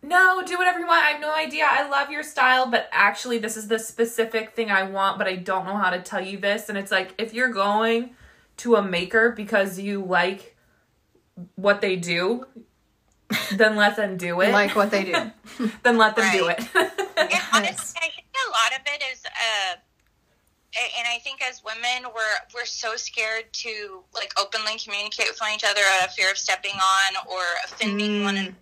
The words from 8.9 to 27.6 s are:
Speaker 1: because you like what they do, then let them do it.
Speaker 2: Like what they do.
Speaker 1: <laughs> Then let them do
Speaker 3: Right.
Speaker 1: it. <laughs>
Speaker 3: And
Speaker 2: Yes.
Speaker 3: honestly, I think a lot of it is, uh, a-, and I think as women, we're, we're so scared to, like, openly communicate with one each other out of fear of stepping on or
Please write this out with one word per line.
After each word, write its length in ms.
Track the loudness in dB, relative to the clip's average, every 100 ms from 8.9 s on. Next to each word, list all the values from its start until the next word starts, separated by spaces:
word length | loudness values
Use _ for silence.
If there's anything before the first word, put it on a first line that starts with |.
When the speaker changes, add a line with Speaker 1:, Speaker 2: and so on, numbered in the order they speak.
| -2 0 2 2
Speaker 1:
because 460 | 0 0 2 2 -2
you 260 | -6 -4
like 520 | 0 2 2 -2 -12 _ _ _ _ _ _ _ _ -18 -16 -2
what 240 | 2 2
they 160 | 2 -2
do, 500 | 0 0 0 -2 -6 -20 -20 _ _ _ _ _ _ -6 -4
then 240 | 4 4 6
let 200 | 4 4
them 200 | -4 -4
do 240 | -4 2
it. 120 | 4
Speaker 2:
Like 220 | 4 4 2
what 140 | 2
they 140 | 2
do. 260 | 0 -2 -4 -12 -20 -6
Speaker 1:
<laughs> 120 | -6 2
Then 140 | 4 6
let 180 | 6 4
them 140 | 2
do 140 | 4 2
Speaker 3:
Right. 120 | -2
Speaker 1:
it. 100 | 0
<laughs> 180 | 0 0 -2 -4 0
Speaker 3:
And 140 | 0
Speaker 2:
Yes. 160 | 0 2
Speaker 3:
honestly, 460 | 2 2 -6 -10 -6
I 80 | -6
think 160 | -8 _ -6 -2
a 40 |
lot 220 | 2 2
of 80 | 0 -6
it 140 | -6 -6
is, 100 | -8
uh, 500 | -12 -4 -2 0 -4 -6 _ _ _ _ _ _ _ _ _ -6
a-, 160 | -4 -4
and 80 | -4
I 120 | -6
think 200 | -8 -8 -8
as 140 | -8
women, 460 | -12 -6 -4 -4 -6
we're, 240 | -6 -2 -4 -6
we're 120 | -10 -10
so 300 | -6 -6 -6
scared 480 | -8 -6 -4 -4 -8
to, 500 | -10 -10 -10 -12 -16 _
like, 200 | -10 -6 -4
openly 380 | -2 -2 -4 -6
communicate 460 | -8 -8 -8 -2 -2
with 120 | -2
one 120 | -4
each 80 | 0
other 160 | 0 4 4
out 140 | 4 2
of 40 |
fear 180 | 2 0
of 40 | 0
stepping 360 | -2 -2 -2
on 420 | 0 2 4 2 0 -6
or 100 | -4 -4 -4